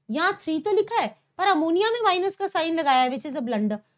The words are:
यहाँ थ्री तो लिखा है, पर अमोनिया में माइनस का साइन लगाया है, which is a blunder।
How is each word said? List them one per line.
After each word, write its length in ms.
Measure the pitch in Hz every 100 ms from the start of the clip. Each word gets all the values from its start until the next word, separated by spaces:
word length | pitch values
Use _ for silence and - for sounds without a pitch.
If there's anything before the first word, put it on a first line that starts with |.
| -
यहाँ 280 | 262 359 392
थ्री 180 | - 311
तो 120 | 415
लिखा 300 | 403 427 453
है, 60 | 220 - _ -
पर 100 | 392
अमोनिया 440 | 330 330 349 440
में 100 | 480
माइनस 340 | 427 359 381 392
का 100 | 392
साइन 280 | 339 330 330
लगाया 260 | 285 254
है, 80 | 254
which 200 | 254 302
is 80 | 277
a 80 | 240
blunder। 320 | 214 208 208 _